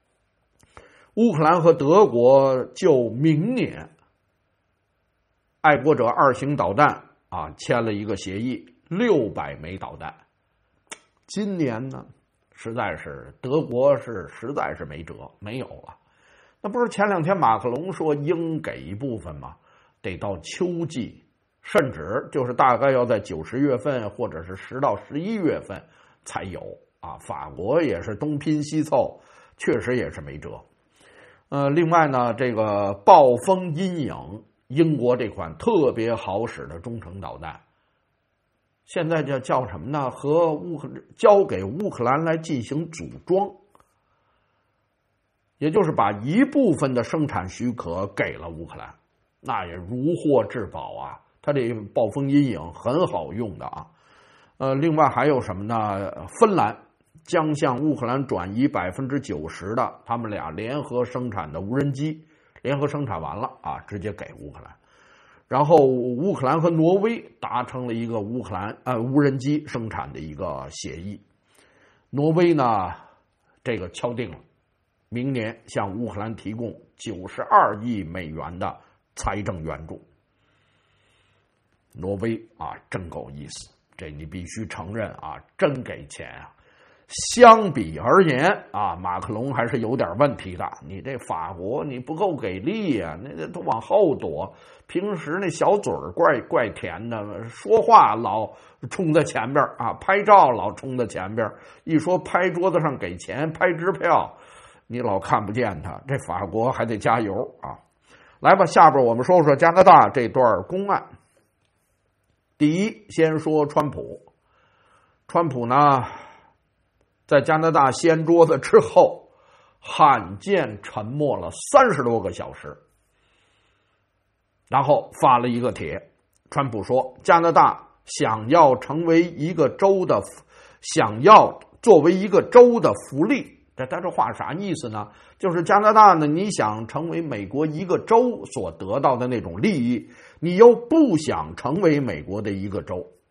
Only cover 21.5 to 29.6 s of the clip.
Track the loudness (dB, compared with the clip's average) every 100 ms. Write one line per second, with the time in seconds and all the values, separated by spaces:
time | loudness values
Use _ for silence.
21.5 | _ -2 0 0 -4 -8 -8 -6 -6 -2
22.5 | 2 2 4 2 2 2 -2 -4 -10 -8
23.5 | -2 0 0 -2 -4 -6 -8 -8 -8 -12
24.5 | -14 -12 -4 -2 -2 -6 -10 -8 -4 -2
25.5 | -2 -8 -14 -16 _ _ _ -12 -10 -10
26.5 | -12 -14 -18 _ _ -18 -16 -14 -12 -12
27.5 | -8 -2 0 0 -2 -8 -8 -6 -4 -2
28.5 | -4 -2 -4 0 0 0 -6 _ -20 _
29.5 | -8